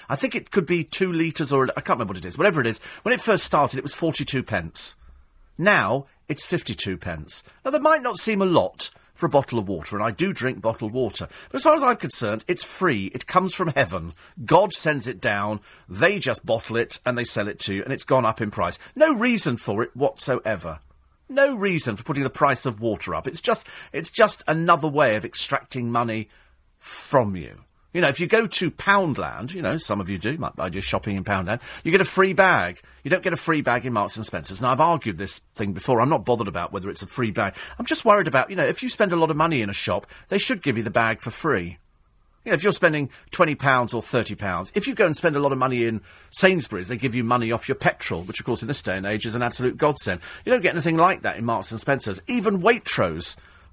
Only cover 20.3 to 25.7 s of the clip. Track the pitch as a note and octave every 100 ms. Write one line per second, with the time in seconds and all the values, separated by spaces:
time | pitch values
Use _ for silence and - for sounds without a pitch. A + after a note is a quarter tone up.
20.3 | B2 A2+ F#2+ E2 D2+ _ _ _ _ -
21.3 | C4+ C#4 A3+ G3+ E3 A#2+ G2 - C#3 C3
22.3 | - C#3+ B2+ C3 G#2 A2+ G2+ F#2 D#2+ A2
23.3 | D#3+ - G#3+ - - - C#3+ D#3+ - G#3
24.3 | - - D#3+ E3+ E3 D#3 C#3+ C3 G#2+ G#2+
25.3 | - - C3+ -